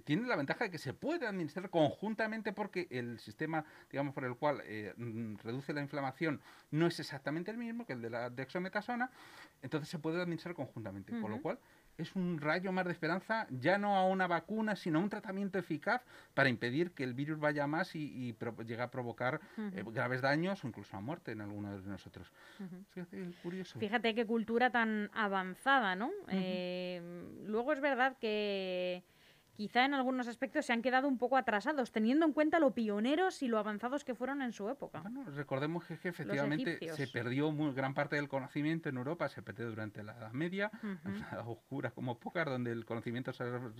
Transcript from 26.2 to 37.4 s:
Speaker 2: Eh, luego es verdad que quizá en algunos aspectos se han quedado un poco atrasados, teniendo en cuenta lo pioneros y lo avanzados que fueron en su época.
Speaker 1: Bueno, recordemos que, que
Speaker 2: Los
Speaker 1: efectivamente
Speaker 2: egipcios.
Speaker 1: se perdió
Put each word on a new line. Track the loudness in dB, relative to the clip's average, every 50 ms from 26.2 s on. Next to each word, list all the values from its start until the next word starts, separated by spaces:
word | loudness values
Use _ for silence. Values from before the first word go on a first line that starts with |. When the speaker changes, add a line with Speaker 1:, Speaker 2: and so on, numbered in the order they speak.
| -4 -2
Speaker 2:
Eh, | 0 0 0 0 0 -2 -2 -2 -2 -2 -4 -4 -4 -6 -8 -10 -10 -10 -12 -12 -12 -10 -6
luego | -2 0 0 2 2 2
es | 2
verdad | 2 2 4 4 4 2 2 0
que | -2 0 0 2 2 2 0 0 0 0 0 0 0 0 -2 -4 -8 _ _ -20 -20 -20 -20 _ _ _ -10
quizá | -8 -6 0 4 4 4
en | 6 4
algunos | 2 2 2 2 0 0 -2
aspectos | -4 -4 -4 -2 0 0 2
se | 2 2
han | 2 4
quedado | 4 4 4 4 4
un | 2
poco | 2 2 4 4 4
atrasados, | 4 4 2 2 2 2 2 2 2 2
teniendo | 2 2 4 6 6 8 6
en | 6 6
cuenta | 6 6 6 8 8
lo | 8 6 6
pioneros | 4 2 2 2 2 4 4 4 6 4 4 2 0 0
y | 2
lo | 2 2
avanzados | 2 0 -2 -2 -2 -2 -2 -2 -2
que | -4 -6
fueron | -4 -4 -2 -2 -2 -2
en | -2 -2
su | -4 -4 -4
época. | -4 -4 -6 -8 -8 -8
Speaker 1:
Bueno, | -8 -8 -8 -8 -8 -6
recordemos | -6 -6 -4 -2 0 0 0 0 0 -2 -4
que, | -6 -8
que | -6 -4 -4
Speaker 2:
Los | -4 -4
Speaker 1:
efectivamente | -4 -2 0 2 2 2 2 2 0 0 -2
Speaker 2:
egipcios. | -2 -4 -6 -4 -2
Speaker 1:
se | -2 -2
perdió | 0 -2 0 0 2 2